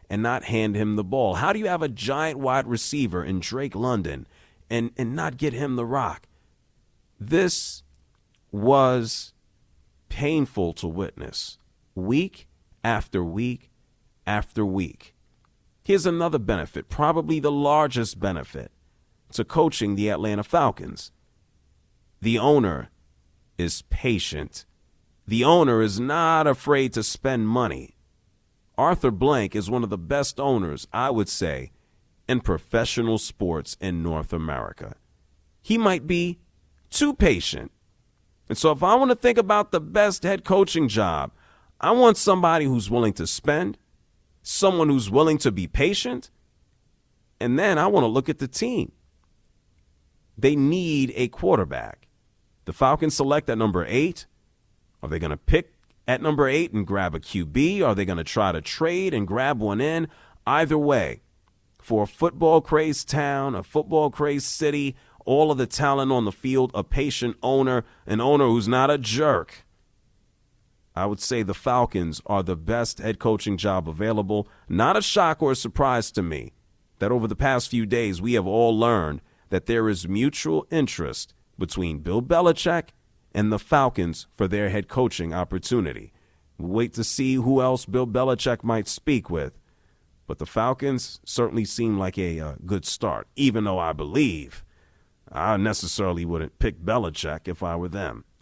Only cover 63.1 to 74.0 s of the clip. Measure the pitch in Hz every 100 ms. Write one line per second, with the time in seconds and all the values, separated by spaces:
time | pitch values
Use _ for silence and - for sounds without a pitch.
63.1 | 147 143 139 139 104 - 151 - 156 156
64.1 | - 147 143 - - 151 147 139 127 _
65.1 | - - 139 156 135 123 - 143 139 135
66.1 | 127 107 - 131 131 127 104 - 139 143
67.1 | - 123 - 127 135 131 127 - _ -
68.1 | 107 127 147 131 117 101 127 135 147 110
69.1 | 117 151 101 - - _ _ _ _ _
70.1 | _ _ _ _ _ _ _ _ - 101
71.1 | 104 - 120 98 98 135 123 120 98 85
72.1 | 76 - 101 92 82 80 117 117 - 107
73.1 | 104 117 107 110 92 101 92 80 80